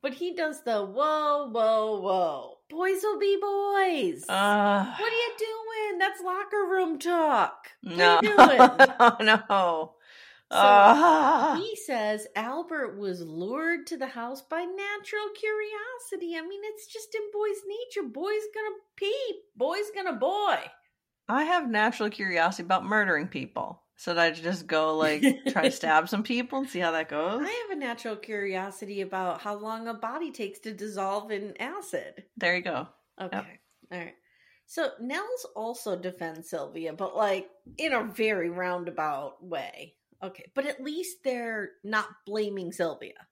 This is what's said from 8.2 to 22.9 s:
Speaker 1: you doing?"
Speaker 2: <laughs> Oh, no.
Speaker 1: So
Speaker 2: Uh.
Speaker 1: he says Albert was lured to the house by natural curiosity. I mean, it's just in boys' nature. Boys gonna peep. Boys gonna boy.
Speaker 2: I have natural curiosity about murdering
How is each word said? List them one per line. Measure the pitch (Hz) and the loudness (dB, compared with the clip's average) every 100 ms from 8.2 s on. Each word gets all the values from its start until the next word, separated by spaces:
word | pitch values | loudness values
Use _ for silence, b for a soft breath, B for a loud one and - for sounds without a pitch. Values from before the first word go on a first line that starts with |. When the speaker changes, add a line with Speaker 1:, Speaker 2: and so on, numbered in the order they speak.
Speaker 1:
you | - - | 6 10
doing?" | 269 254 247 254 262 | 10 12 8 10 6
Speaker 2:
<laughs> | - | 10
Oh, | 240 233 | 6 8
no. | 220 220 - 196 180 165 160 _ b b b b b | 4 4 4 2 2 0 -4 _ b b b b b
Speaker 1:
So | - | 6
Speaker 2:
Uh. | 202 202 202 233 339 311 277 302 294 302 | 10 12 12 10 8 6 6 4 4 0
Speaker 1:
he | 427 427 | -4 -8
says | - 247 214 214 214 - | -6 -2 -2 -4 -6 -6
Albert | 226 285 349 320 247 196 | -6 -6 -6 -6 -6 -6
was | 202 180 | -8 -6
lured | 165 160 185 262 330 339 - | -8 -8 -6 -4 -2 -4 -6
to | 320 | -8
the | 247 | -8
house | 233 233 269 | -8 -10 -10
by | - 320 | -8 -6
natural | 349 381 403 415 403 427 415 | -6 -8 -8 -8 -8 -8 -8
curiosity. | 415 427 427 427 427 453 494 494 392 349 330 | -6 -6 -4 -6 -8 -12 -12 -10 -8 -8 -8
I | |
mean, | 320 403 | -10 -10
it's | 415 427 - | -12 -12 -16
just | 440 427 | -18 -10
in | 440 415 | -10 -8
boys' | 415 427 403 392 | -4 -4 -4 -8
nature. | 427 494 415 277 | -10 -8 -8 -8
Boys | 226 370 427 427 | -6 -4 -4 -6
gonna | 427 427 415 _ | -8 -8 -10 _
peep. | - 392 523 508 381 _ - | -6 -4 -2 -4 -8 _ -4
Boys | 262 370 415 | -2 -2 -4
gonna | 403 370 240 | -4 -6 -2
boy. | 269 403 403 - - - _ _ _ _ - | 0 0 0 0 -4 -18 _ _ _ _ -2
Speaker 2:
I | 254 | -2
have | 302 359 277 | 2 0 2
natural | 214 214 226 220 | 2 2 2 -4
curiosity | 214 196 170 165 190 | -4 -2 2 2 0
about | 175 185 | 0 0
murdering | 190 | 2